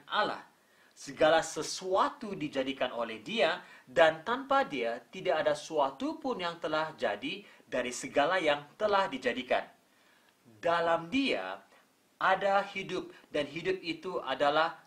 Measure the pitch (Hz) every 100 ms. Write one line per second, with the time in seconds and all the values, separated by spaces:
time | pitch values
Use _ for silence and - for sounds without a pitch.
0 | - 196 175 104 - _ _ _ _ -
1 | - 135 156 160 160 160 147 - 185 190
2 | 277 - 220 180 151 135 135 135 123 120
3 | 113 110 107 226 165 180 - - - 143
4 | 160 160 - 247 269 277 262 135 226 254
5 | - 185 180 160 151 147 - 156 139 135
6 | 294 320 262 202 175 170 165 156 156 -
7 | 117 104 135 196 - - - 127 120 123
8 | 135 143 147 190 151 147 147 - 208 196
9 | 175 131 123 123 123 110 - _ _ _
10 | _ _ _ _ 120 - 170 170 170 165
11 | 170 269 262 110 92 98 - - _ _
12 | _ - 170 190 196 196 196 190 160 180
13 | 165 - - 151 135 160 180 190 170 156
14 | 185 180 131 135 143 151 165 -